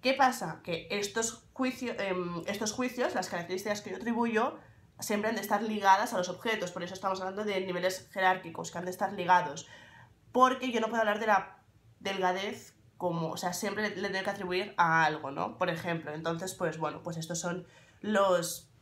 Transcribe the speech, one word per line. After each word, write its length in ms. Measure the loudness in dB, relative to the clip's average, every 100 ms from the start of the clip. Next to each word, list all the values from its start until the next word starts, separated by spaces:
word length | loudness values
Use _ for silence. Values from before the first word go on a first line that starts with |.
| 0
¿Qué 80 |
pasa? 460 | 4 4 2 -6 -8
Que 240 | -6 -8 -4
estos 580 | -4 -2 -2 -4 -6 -18
juicio-, 460 | -2 -2 -2 -6 -4
em, 440 | -2 -2 -2 -4 -4
estos 260 | -2 -2
juicios, 420 | -2 -2 0 -2
las 140 | 0 -4
características 520 | -4 -4 -4 -2 -4
que 100 | -4
yo 60 | -6
atribuyo, 640 | -2 0 2 2 0 -2 -18 -20 -20 _
siempre 300 | -2 0 0
han 60 | -2
de 60 |
estar 200 | 0 0
ligadas 520 | 0 2 6 6 6
a 40 | 0
los 100 | -2
objetos, 420 | -2 0 0 -2
por 120 | -6
eso 120 | -8
estamos 260 | -4 -2 -2
hablando 240 | -4 -4
de 160 | -2 -2
niveles 480 | 0 0 0 -2 -8
jerárquicos, 580 | 2 2 2 -2 -10 -8
que 80 | -6
han 60 |
de 60 | -6
estar 220 | -2 -4
ligados. 540 | -2 6 6 6 -6 -12 -20 -20 -20 -20 _ _
Porque 380 | 4 6 4 0
yo 100 | 0
no 80 | 0
puedo 120 | 2
hablar 180 | 2 2
de 80 | 4
la 320 | 2 2 -14 _ _ _ _
delgadez 760 | -6 0 2 2 -4 -8 -14 _ -20 _
como, 340 | -2 0 -2
o 60 | -2
sea, 160 | -4
siempre 360 | -2 -4 -2 -2
le, 80 | -2
le 120 | -4
tengo 140 | -2
que 60 | -4
atribuir 440 | -4 -2 -2 -2 2
a 280 | 4 6
algo, 260 | 4 2 -6
¿no? 280 | -4 -4 -2
Por 120 | -2
ejemplo, 440 | -2 -2 -4 -4
entonces, 400 | -6 -4 -4 -6
pues 240 | -4 -4 -2
bueno, 240 | -4 -4
pues 140 | -8 -8
estos 240 | -6 -4
son 260 | -4 -4 -8 -20 -20 -12
los 680 | 0 4 6 4 2 -6 -14 _